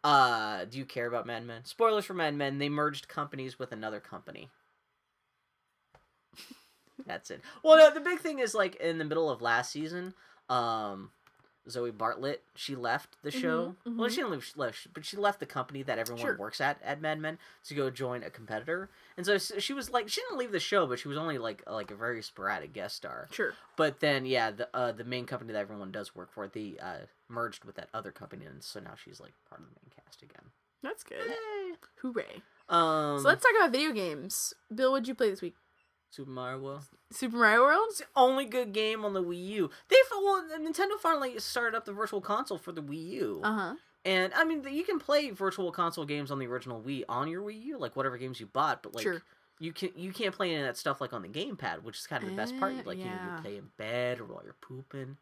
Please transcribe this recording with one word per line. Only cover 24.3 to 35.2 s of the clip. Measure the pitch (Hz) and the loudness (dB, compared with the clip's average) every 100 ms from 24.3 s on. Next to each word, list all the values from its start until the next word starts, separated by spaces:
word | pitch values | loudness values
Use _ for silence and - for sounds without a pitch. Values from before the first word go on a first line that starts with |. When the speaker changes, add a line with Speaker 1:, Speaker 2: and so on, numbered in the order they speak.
| 127 110 | 2 0
Speaker 1:
the, | 107 120 | -2 -6
uh, | - 123 | -2 -2
the | 107 | -2
main | 113 127 120 | -6 -6 -6
company | 123 113 | -8 -6
that | 107 | -6
everyone | 101 104 95 | -4 -8 -8
does | 104 98 - | -10 -10 -14
work | 90 | -14
for, | - 101 | -10 -10
they, | 110 104 - | -8 -10 -10
uh, | 92 90 - _ _ | -10 -10 -14 _ _
merged | 117 117 - | -6 -6 -6
with | - - | -16 -16
that | - | -10
other | 110 101 | -10 -10
company, | - - - | -14 -16 -16
and | - - | -16 -16
so | - 104 | -14 -14
now | - - | -14 -18
she's, | - - | -20 -20
like, | - _ _ | -20 _ _
part | - | -20
of | 80 | -20
the | - | -20
main | - - | -20 -20
cast | _ - | _ -20
again. | - - - _ _ _ | -20 -20 -20 _ _ _
Speaker 2:
That's | 277 440 | -8 -8
good. | - - 466 | -10 -8 -6
Speaker 1:
Yay. | 466 427 415 370 330 - _ | -6 -6 -8 -8 -10 -18 _
Speaker 2:
Hooray. | 262 233 - - - _ - | -6 -6 -6 -14 -20 _ 2
Speaker 1:
Um, | 170 160 156 147 143 | 4 6 4 2 4
Speaker 2:
So | 139 | 4
let's | 349 | 6
talk | 508 440 | 6 8
about | 339 | 6
video | 254 311 | 4 0
games. | 220 180 147 190 - - - _ | 0 -4 -6 -6 -4 -4 -8 _
Bill, | 226 262 | 0 2
what'd | 269 240 | 2 -2
you | |
play | 254 | 0